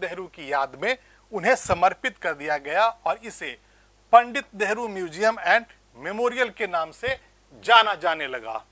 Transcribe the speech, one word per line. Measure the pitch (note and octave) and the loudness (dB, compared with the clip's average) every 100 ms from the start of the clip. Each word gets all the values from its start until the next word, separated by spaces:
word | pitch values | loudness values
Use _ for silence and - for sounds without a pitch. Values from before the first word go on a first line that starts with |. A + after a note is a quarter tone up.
नेहरू | F3+ F3 F3 | -8 -8 -12
की | - C#3+ | -12 -4
याद | C#3 C#3 | -2 -2
में | C3 G3+ B3+ _ _ - | -4 -4 -4 _ _ -12
उन्हें | G#3 E3 B3+ | -2 2 2
समर्पित | - F3 F#3 F#3 C4 - | 0 2 2 2 -8 -6
कर | F3 | -6
दिया | D3 D3+ D3 | -4 -4 -4
गया | C#3 E3+ A3+ | -2 2 2
और | A3+ E3+ G#3+ | 0 -4 -4
इसे | A3 - D3+ A#2+ _ _ _ _ - | -6 -10 -10 -12 _ _ _ _ 6
पंडित | A#3 A#3+ B3+ - | 6 6 -4 -6
नेहरू | G3+ G3+ A3 A#3 | -4 -2 -2 -4
म्यूजियम | F#3+ F3 D#3+ A3 G3+ | -6 -8 -2 0 0
एंड | F3 A3 A3+ - _ A#2 | 2 2 0 -20 _ -12
मेमोरियल | D#3 G#3+ A#3+ A#3+ A#3+ | -8 -2 -2 0 -4
के | - G3+ | -4 -4
नाम | F3 D#3+ | -4 -4
से | D3 B3 C4 _ _ _ B2 | -6 -6 -6 _ _ _ -6
जाना | D3 A3+ G#3+ | 6 6 6
जाने | F3+ E3+ D#3+ C#3 | 2 -2 -2 -4
लगा। | B2+ A2+ A2+ - | -8 -8 -10 -10